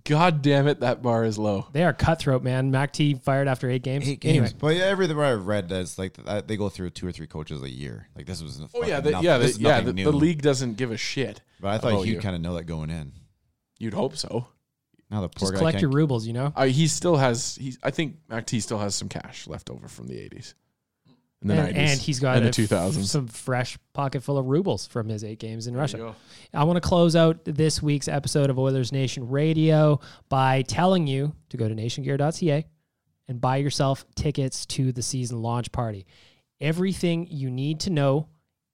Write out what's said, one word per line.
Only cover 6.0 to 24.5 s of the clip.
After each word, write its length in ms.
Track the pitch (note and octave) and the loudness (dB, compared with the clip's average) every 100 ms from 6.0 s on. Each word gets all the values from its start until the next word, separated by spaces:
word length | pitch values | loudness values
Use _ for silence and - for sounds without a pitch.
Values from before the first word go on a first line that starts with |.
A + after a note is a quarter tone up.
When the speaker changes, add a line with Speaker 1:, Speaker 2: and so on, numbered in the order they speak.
| F#2+ - B1 | -8 -8 -6
Speaker 3:
uh, 160 | G#2 - | -6 -4
they 100 | G#2+ | -4
go 120 | G2+ | -4
through 220 | - F2+ | -4 -8
two 160 | - F2+ | -6 -8
or 60 | |
three 140 | E2 D#2+ | -8 -10
coaches 360 | D#2+ D2+ D2+ | -10 -10 -10
a 80 | C2+ | -10
year. 380 | B1+ C#2 G#1+ - | -10 -10 -12 -16
Like, 120 | - D2 | -16 -12
this 160 | E2+ | -10
was 180 | D#2 C2+ D2+ | -10 -12 -10
Speaker 1:
Oh, 100 | - | -6
yeah, 120 | - C#3+ | -2 0
Speaker 3:
fucking 80 | |
Speaker 1:
the, 60 | C3+ | 0
Speaker 3:
noth-, 120 | F2+ | 2
Speaker 1:
yeah, 140 | F3 C3+ | 4 4
Speaker 3:
this 140 | A#2+ | 4
Speaker 1:
the, 40 | G#2+ | 2
Speaker 3:
is 40 | |
Speaker 1:
yeah, 100 | D3 C3 | 4 4
Speaker 3:
nothing 60 | B2 F#2 | 2 0
Speaker 1:
the, 80 | |
the 80 | F#2+ | 2
Speaker 3:
new. 60 | D3 | 4
Speaker 1:
league 240 | D#3 D#3 | 2 2
doesn't 340 | C#3+ C3 B2+ G#2+ | 0 0 -2 -4
give 140 | B2+ | -6
a 40 | A2 | -4
shit 440 | - - A2 G2+ _ _ | -6 -4 -6 -8 _ _
Speaker 3:
But 80 | G2 | -4
I 100 | A2 | -2
thought 140 | A#2+ | 2
Speaker 1:
about 100 | G2+ | 2
Speaker 3:
he'd 100 | G2 | 0
Speaker 1:
you. 60 | F2 | -2
Speaker 3:
kinda 180 | G2 F2 | -4 -4
know 160 | E2 | -4
that 100 | F2 | -6
going 260 | E2 D#2+ D#2 | -6 -8 -6
in. 220 | D#2+ C#2+ - _ _ _ _ _ - | -8 -10 -16 _ _ _ _ _ -10
Speaker 1:
You'd 160 | A2+ | -8
hope 220 | G2+ C3+ - | -4 -4 -4
so. 300 | - A2+ B2 _ _ _ _ _ - | -6 -6 -6 _ _ _ _ _ -8
Speaker 3:
Now 100 | G#3 | -6
the 80 | F3 | -4
poor 120 | - F#3+ | -4 -2
Speaker 2:
Just 40 | |
Speaker 3:
guy 60 | F#3+ | 2
Speaker 2:
collect 160 | D#3+ | 2
Speaker 3:
can't 80 | G3 | 2
Speaker 2:
your 80 | D#3 | 2
rubles, 340 | C#3 D#3 A#2+ A2+ | 2 2 0 -2
you 60 | |
know? 200 | A#2 C#3 D3+ | -4 -4 2
Speaker 1:
Uh, 80 | C3+ | 2
he 200 | C3 D#3+ | 4 2
still 280 | - F3+ D3+ | 2 2 4
has, 400 | C3 A#2 - - | 4 2 -4 -8
he's, 180 | C3 B2 | -10 -6
I 80 | - | -4
think 260 | - D#3 - - | -2 -4 -6 -10
Mac 180 | A#2 A2 | -8 -4
T 120 | A#2+ | -4
still 180 | - A2 | -2 -4
has 160 | G#2 | -2
some 140 | - G2 | -4 -6
cash 380 | - - - - | -10 -12 -16 -14
left 220 | - - | -12 -12
over 160 | B1+ - | -14 -16
from 180 | - A#1+ | -16 -12
the 100 | A#1+ | -12
eighties 360 | G1+ - - - _ _ _ _ _ _ _ _ | -14 -16 -18 -20 _ _ _ _ _ _ _ _
and 80 | G#2 | 0
the 40 | |
Speaker 2:
And, 80 | D#3 D3+ C#3+ | 2 2 2
Speaker 1:
nineties 140 | D3 | 2
Speaker 2:
and 80 | C3+ | 2
he's 180 | - B2+ | -2 0
got 180 | C3+ B2+ | 2 4
Speaker 1:
and 40 | |
the 40 | A#2 | 4
Speaker 2:
a 0 | |
f-, 60 | B2 | 2
Speaker 1:
two 100 | G#2+ | 2
thousands. 440 | G2 F#2 D3+ G2+ | 2 2 0 0
Speaker 2:
some 160 | D3+ A#2+ | -2 -4
fresh 500 | - - B2+ B2 - _ | -8 -4 -4 -4 -10 _
pocket 320 | - C#3 C3+ | -6 -4 -4
full 120 | B2+ C#3+ | -2 -2
of 100 | |
rubles 420 | C3 | 2